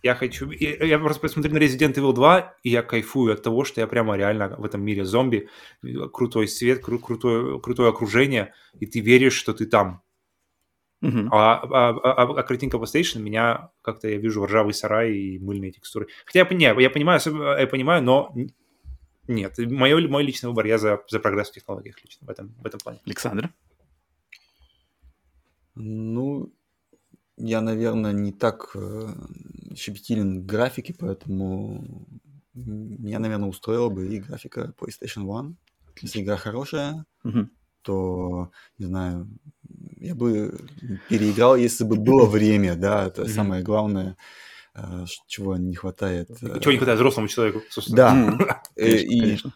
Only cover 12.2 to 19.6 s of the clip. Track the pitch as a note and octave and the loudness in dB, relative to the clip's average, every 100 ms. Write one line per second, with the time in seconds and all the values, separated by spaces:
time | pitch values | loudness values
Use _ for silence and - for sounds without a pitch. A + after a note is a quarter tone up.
12.2 | B2 C#3+ B2 B2 C3+ A#2 A2+ D3+ E3+ A#2+ | 2 0 -4 -4 -4 -4 -2 0 -2 -4
13.2 | G#2+ A2 A#2 A#2 - _ - A2 A2 G#2 | -4 0 0 0 -8 _ -10 -8 -6 -4
14.2 | A2 G#2+ G2 A2 G#2 G#2+ G#2+ G#2+ A#2 G2+ | -2 -2 0 2 2 -2 -2 0 0 -2
15.2 | G2 F#2 F#2+ G2+ F#2+ - - A2 G#2 - | -6 -8 -8 -8 -8 -12 -12 -10 -10 -14
16.2 | - F3+ F3+ F#3 C#3+ A2 B2+ D3 D3+ E3 | 0 2 4 6 6 8 4 4 4 4
17.2 | E3 D3+ C#3+ C#3 C3 C3+ C3 E3+ B2 C3 | 2 -2 0 2 0 0 2 2 4 2
18.2 | C#3 B2+ C3 _ _ _ - - _ _ | 2 -8 -10 _ _ _ -20 -20 _ _
19.2 | - A2+ G2 - | -6 -4 -4 -6